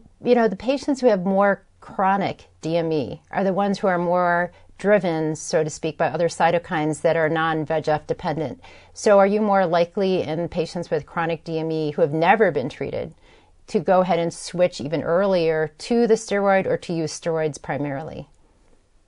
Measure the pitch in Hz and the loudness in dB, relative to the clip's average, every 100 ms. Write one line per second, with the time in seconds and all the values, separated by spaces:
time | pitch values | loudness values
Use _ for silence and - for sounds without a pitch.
0 | - _ 240 247 220 190 233 277 - 262 | -6 _ 2 4 2 0 -2 -2 -2 0
1 | 247 196 185 190 202 190 _ _ - - | 2 2 2 2 2 0 _ _ -10 -2
2 | 190 196 160 - - _ 156 170 165 156 | 0 0 -2 -6 -14 _ -4 -2 0 -2
3 | 110 - _ - 196 190 202 196 202 175 | -4 -8 _ -4 -2 0 -2 0 0 0
4 | 175 180 175 175 175 - - - 190 208 | 0 0 2 0 -2 -6 -20 -4 2 2
5 | 175 160 156 156 - 165 156 - 160 - | 2 0 -2 -4 -2 0 0 -4 -6 -2
6 | 160 160 170 - 170 170 - 165 151 147 | -2 0 -2 0 0 0 -2 -2 -2 0
7 | 165 160 156 160 165 160 147 160 151 151 | 0 2 0 0 -2 -2 -2 -2 -2 -2
8 | - 160 180 156 143 - - - - - | -4 -6 -4 -4 -6 -8 -16 -20 -20 -4
9 | 220 196 196 208 214 196 180 170 175 214 | 4 6 6 4 2 2 2 2 0 0
10 | 190 180 135 160 170 180 165 180 165 160 | 0 0 -2 -4 -4 -4 -4 -6 -4 -4
11 | - 175 160 165 - 160 160 160 151 147 | -4 -4 -4 -4 -6 -6 -4 -2 -2 0
12 | - 160 170 214 196 147 117 - 139 - | 0 2 2 4 4 2 -4 -6 -8 -6
13 | 123 - - - _ _ - 208 160 185 | -8 -12 -20 -20 _ _ -6 -2 2 4
14 | 185 170 170 - - 170 180 - 139 160 | 4 0 -2 -6 -8 0 0 0 -4 -4
15 | - 170 202 185 160 156 156 - - 233 | 0 2 2 2 2 0 -2 -6 -2 2
16 | 233 220 - 202 196 190 165 165 - 165 | 4 2 0 -2 2 2 2 -2 -2 -4
17 | 156 - 175 160 156 151 - 139 143 139 | -4 -6 -4 -2 -2 -4 -6 -6 -6 -6
18 | 156 - 147 _ _ _ _ _ _ _ | -10 -14 -16 _ _ _ _ _ _ _